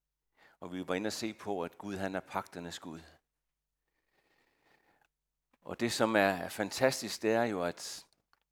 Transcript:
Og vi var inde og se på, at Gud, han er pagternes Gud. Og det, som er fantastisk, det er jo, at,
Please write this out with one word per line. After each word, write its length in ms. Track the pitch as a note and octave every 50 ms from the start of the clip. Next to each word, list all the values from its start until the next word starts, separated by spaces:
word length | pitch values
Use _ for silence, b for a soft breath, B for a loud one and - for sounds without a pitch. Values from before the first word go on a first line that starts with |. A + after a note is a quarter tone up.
| _ _ _ _ _ _ b b b b b b
Og 140 | F#2 F2+ F2+
vi 140 | F#2 F2+
var 80 | - F#2
inde 120 | F#2 G#2+
og 60 | G#2+ -
se 200 | - A#2 A2 G#2+
på, 300 | - - G#2 G2+ F2+ E2+
at 140 | E2+ -
Gud, 180 | - G2+ G#2 G2
han 200 | F#2+ G2 F#2+ F#2+
er 40 | F#2
pagternes 600 | - - - F#2+ - - - F2 E2+ E2+ - -
Gud. 220 | - F2 D#2 E2 - - - _ _ _ _ _ _ _ _ _ _ _ _ _ _ _ _ _ _ _ _ _ _ _ _ _ _ _ _ _ _ _ _ _ _ _ _ _ _ _ _ _ _ _ _ _ _ _ _ _ -
Og 160 | - F#2 -
det, 120 | A#2 A#2
som 240 | - - A#2 A2 A2
er 340 | G#2 G2 G2 F#2+ F2 F2 F2
fantastisk, 720 | - - G#2 G2 - - C3+ C3 C3 - A#2+ G2+ - -
det 100 | - A2
er 120 | A2 A#2 A#2+
jo, 200 | A#2 G#2 F2+ F2
at, 420 | F2 - - - - - - - _ _ _ _ _ _ _ _ _